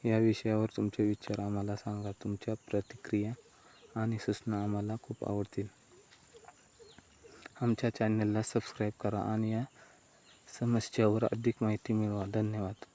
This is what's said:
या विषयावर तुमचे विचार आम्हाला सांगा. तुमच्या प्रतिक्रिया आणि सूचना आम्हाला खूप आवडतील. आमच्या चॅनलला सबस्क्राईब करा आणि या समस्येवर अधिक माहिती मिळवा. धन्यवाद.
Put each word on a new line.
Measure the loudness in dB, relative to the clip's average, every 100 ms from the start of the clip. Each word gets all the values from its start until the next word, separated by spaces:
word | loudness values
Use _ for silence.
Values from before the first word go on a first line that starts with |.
| 2
या | 4
विषयावर | 4 4 0 2 0 0
तुमचे | -2 2
विचार | 0 0 -4 -4
आम्हाला | -2 -2 -2 -4
सांगा. | -6 -6 -6
तुमच्या | -6 -6 -4 -4
प्रतिक्रिया | -6 -2 -4 -2 -14 -2 -2 -2 -6 -14 -20 -20 -20 -10 -4
आणि | -2 -2
सूचना | -2 -4 -2 -2
आम्हाला | 0 -2 -2 -6
खूप | -8 -6 -2
आवडतील. | -2 -2 -6 -8 -10 -20 -20 -20 -20 -20 -20 -20 -20 -20 -20 -20 -20 -20 -20 -20 -20 -20 -2
आमच्या | 2 2 0
चॅनलला | 2 2 4 2 2
सबस्क्राईब | 0 -2 -2 -4 -4 0
करा | -2 -2
आणि | 0 0 0
या | 0 -4 -10 -20 -20 -20 -20 -20 -20 -18 -4
समस्येवर | 2 2 2 4 4 4
अधिक | 2 2 0 0
माहिती | 0 0 0
मिळवा. | 0 2 0 -2
धन्यवाद. | 0 0 -2 -4 -6 -14